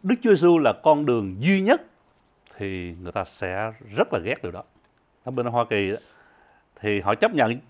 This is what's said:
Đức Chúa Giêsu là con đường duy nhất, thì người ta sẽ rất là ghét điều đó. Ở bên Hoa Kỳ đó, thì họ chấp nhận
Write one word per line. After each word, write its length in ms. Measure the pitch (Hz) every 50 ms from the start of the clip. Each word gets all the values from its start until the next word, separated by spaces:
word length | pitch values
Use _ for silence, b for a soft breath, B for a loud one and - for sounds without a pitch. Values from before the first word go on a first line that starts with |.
| -
Đức 120 | 190 247 240 -
Chúa 60 | 220
Giêsu 280 | 196 147 170 175 170
là 160 | 160 139 113 101 - -
con 220 | 156 151 147 147
đường 300 | 127 120 113 101 95 92 101
duy 220 | 135 185 196 190
nhất, 200 | 190 220 285 - - _ _ _ _ _ _ _ _ _ _ _ _ _ -
thì 380 | - 101 98 95 92 87 87 85 87
người 100 | 87 87
ta 120 | - 104 92
sẽ 480 | - - - 98 90 92 98 110 113 110 - - 104 101
rất 180 | - - - -
là 60 | 98
ghét 240 | 82 110 139 - -
điều 80 | 87
đó. 120 | 90 90 - _ _ _ _ _ _ _ _ _ _ _ -
Ở 80 | 127
bên 140 | 131 127 120
Hoa 200 | 123 117 120 117
Kỳ 260 | - 113 101 98 95
đó, 60 | 104 - b b b b b b b b b b b b b b _ -
thì 200 | 107 107 104 101
họ 140 | 92 101 113
chấp 180 | - 208 233 208
nhận 240 | 147 117 110 120 139 -